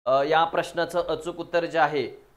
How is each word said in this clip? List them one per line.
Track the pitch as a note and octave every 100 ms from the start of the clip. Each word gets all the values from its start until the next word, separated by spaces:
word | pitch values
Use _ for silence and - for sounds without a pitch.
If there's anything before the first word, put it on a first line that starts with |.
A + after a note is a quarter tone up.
अ, | B2 C3+
या | D3 D#3+
प्रश्नाचं | E3+ F3 - F3 E3 F3 D#3+
अचूक | D#3 E3+ E3
उत्तर | - E3+
जे | E3 D#3+
आहे, | D3 D3 A2+ - -